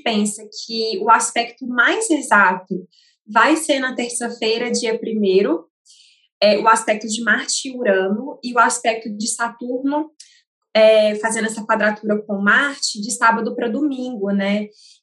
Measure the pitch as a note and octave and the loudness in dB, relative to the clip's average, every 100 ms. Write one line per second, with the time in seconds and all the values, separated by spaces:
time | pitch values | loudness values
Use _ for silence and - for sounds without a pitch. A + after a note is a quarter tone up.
0 | A#3+ G#3+ G#3 - G#3+ - - A3+ A3 G3 | -2 0 0 -4 -14 -16 -10 -6 -4 -2
1 | A3+ A3+ - A#3+ A#3 - B3 B3 B3 G#4 | 4 4 4 -4 -6 -8 -6 0 2 2
2 | A4+ D4+ B3 G#3 F#3+ F3 - F3+ - _ | 0 -2 2 4 4 2 -6 -10 -10 _
3 | _ _ - A3 B3 D#4 - C#4 C4 - | _ _ -2 2 4 2 0 -2 -2 -4
4 | A#3+ - A#3+ - A3 A#3 B3 G#3+ A3+ A3 | -6 -6 -8 -4 -2 -2 -2 -2 -2 -4
5 | A3 G#3+ G3+ F#3+ A3+ E4 - _ _ _ | -4 0 4 4 4 0 -6 _ _ _
6 | _ _ _ - G3+ G3+ A3 A3+ - G#3+ | _ _ _ 2 2 4 4 4 2 -4
7 | A3+ A3 A3 A#3 - - C4+ B3 G#3+ G3 | -4 -4 0 0 0 -6 -6 -4 0 2
8 | F#3 G#3+ C4+ - B3 A#3+ A#3+ - A#3 A3+ | 0 -2 -6 -10 -4 2 2 2 -2 -4
9 | A#3 G#3 G#3+ - A#3 G#3+ B3 C4 C#4 D4 | -6 -8 -6 -4 -6 -8 -8 -4 -2 -2
10 | D#4 _ - _ _ _ _ A3 A3 A3 | -4 _ -20 _ _ _ _ 4 6 6
11 | G#3+ G#3 A3 A3+ A3 G#3+ - G#3+ G#3 G#3+ | 4 0 -4 -2 -4 -6 -2 0 0 -2
12 | G#3+ G#3 - G3+ G3+ A#3 C#4 C#4 - A3+ | -2 -2 -2 0 4 4 2 -2 -6 -6
13 | G#3 - A#3 G#3+ A3 C#4+ A#3 C4 D4 B3+ | -8 0 2 2 -2 -4 -4 0 -2 -2
14 | B3+ A#3+ G3 G3+ G3 G#3 G#3 _ _ _ | -8 -6 -2 -2 0 -2 -4 _ _ _